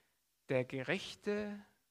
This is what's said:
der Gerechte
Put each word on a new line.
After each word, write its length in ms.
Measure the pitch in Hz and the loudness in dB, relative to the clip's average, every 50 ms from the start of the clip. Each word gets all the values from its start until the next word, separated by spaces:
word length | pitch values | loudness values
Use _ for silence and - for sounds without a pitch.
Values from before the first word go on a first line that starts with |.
| _ _ _ _ _ _ _ _ _ - | _ _ _ _ _ _ _ _ _ 2
der 160 | 139 127 123 | 2 2 4
Gerechte 960 | - 139 135 127 135 170 190 - - - - - 208 208 208 208 208 208 202 202 - _ _ _ _ | 2 -2 -4 0 0 0 0 0 -4 -8 -6 -2 -2 0 0 -2 -4 -6 -8 -10 -16 _ _ _ _